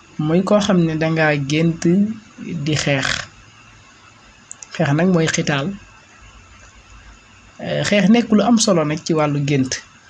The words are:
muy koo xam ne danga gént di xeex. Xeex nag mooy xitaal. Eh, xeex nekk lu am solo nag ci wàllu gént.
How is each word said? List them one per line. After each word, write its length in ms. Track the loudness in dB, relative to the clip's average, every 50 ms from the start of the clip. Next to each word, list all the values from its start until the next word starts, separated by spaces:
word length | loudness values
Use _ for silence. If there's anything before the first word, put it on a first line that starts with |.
| -20 -14 -8 -4
muy 240 | -2 0 0 0 2
koo 160 | 2 2 2
xam 180 | 2 2 2 2 2
ne 100 | 0 0
danga 380 | -2 -2 0 0 2 2 2 0
gént 460 | 0 -2 -2 0 0 0 0 0 0 0 2 2 2 0 0 -4 -10 -14 -20 -18 -16
di 360 | -12 -10 -8 -6 -4 -2 -2
xeex. 300 | -2 -2 -2 -2 -2 -2 -4 -6 -8 -8 -12 -20 -20 -20 -20 -20 -20 -20 -20 -20 -20 -20 -20 -20 -20 -20 -20 -20 -20 -20 -20 -20 -20 -20 -20 -20 -20 -20 -10 -4
Xeex 180 | -2 0 0 0
nag 140 | 2 2 2
mooy 140 | 2 2 0
xitaal. 480 | 0 -2 -2 -2 -2 -2 -2 -4 -6 -8 -10 -16 -20 -20 -20 -20 -20 -20 -20 -20 -20 -20 -20 -20 -20 -20 -20 -20 -20 -20 -20 -20 -20 -20 -20 -20 -20 -20 -20 -20 -20 -20 -20 -20 -20 -18 -12
Eh, 220 | -8 -4 -4 -2 0
xeex 240 | 2 2 2 4 4
nekk 200 | 4 4 4 2
lu 100 | 2 2
am 160 | 4 2 2 2
solo 260 | 2 2 2 2 0
nag 160 | 0 -4 -4 -4
ci 80 | -2 0
wàllu 260 | 0 0 0 0 -2 -2
gént. 280 | 0 0 0 0 -2 -4 -10 -12 -18 -20 -20 -20